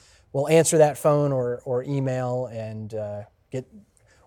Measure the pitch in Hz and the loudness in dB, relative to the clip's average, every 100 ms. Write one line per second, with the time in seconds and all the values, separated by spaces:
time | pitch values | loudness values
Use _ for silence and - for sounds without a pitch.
0 | _ _ _ 139 147 165 156 165 151 139 | _ _ _ -4 4 4 6 4 4 4
1 | 156 147 147 131 123 120 139 123 135 139 | 2 4 2 0 -2 -4 -4 -4 -2 -2
2 | 135 127 127 123 123 113 110 110 107 110 | -2 -2 -2 -4 -6 -8 -10 -10 -10 -8
3 | 104 104 104 _ - 131 - 214 _ _ | -8 -10 -14 _ -10 -10 -10 -20 _ _
4 | _ _ | _ _